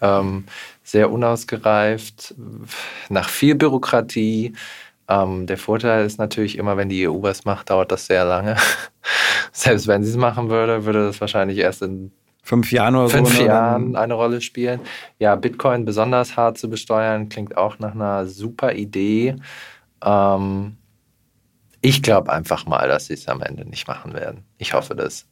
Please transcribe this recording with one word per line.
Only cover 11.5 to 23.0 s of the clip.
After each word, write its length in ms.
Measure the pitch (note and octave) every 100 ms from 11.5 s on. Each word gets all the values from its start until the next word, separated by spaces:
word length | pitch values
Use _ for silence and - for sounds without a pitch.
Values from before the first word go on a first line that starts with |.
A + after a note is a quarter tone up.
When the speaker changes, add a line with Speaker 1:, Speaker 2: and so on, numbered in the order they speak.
| G2
Speaker 1:
erst 240 | F2+ -
in 300 | F#2+ F#2+ F#2+ _ _ _
Speaker 2:
Fünf 300 | - A#2+ A2+
Jahren 240 | B2 A2 B2+
oder 140 | A#2+
so, 80 | C#3+
Speaker 1:
fünf 160 | B2
Speaker 2:
ne, 60 | B2
dann 80 | A2
Speaker 1:
Jahren 480 | A2 A#2 A#2+ B2+ A#2+
eine 180 | A#2 A#2
Rolle 260 | A#2 A#2+
spielen. 380 | - - A#2+ B2 - - - -
Ja, 160 | G#2+ G2+
Bitcoin 500 | B2 - C3+ B2 A2
besonders 500 | G#2 A2+ B2+ A#2+ -
hart 220 | A#2 A#2
zu 100 | A2+
besteuern, 640 | A2 - A2 A2 G#2+ G#2+
klingt 280 | G#2+ G2 F2+
auch 200 | G#2 -
nach 160 | G#2+
einer 320 | G#2+ G#2 G2 F#2
super 480 | F#2+ A2 A#2 C3
Idee. 600 | G#2 G#2 G2 G2+ A2 B2+ C3+ - - - - _ -
Ähm, 720 | G2+ G2+ G2 G2 G2 G2 G2+ A2 _ _ _ _ _ _ _ _ _ -
ich 200 | B2+ C#3
glaub 260 | C3 G2 -
einfach 380 | D#2+ E2 D#2+ D#2+
mal, 220 | C#2 C2
dass 180 | D2